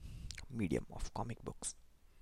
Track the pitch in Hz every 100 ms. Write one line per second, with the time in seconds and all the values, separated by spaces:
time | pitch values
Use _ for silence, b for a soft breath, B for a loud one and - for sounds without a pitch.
0 | B B B B - 117 90 62 - -
1 | - - 117 - - - - - - -
2 | - B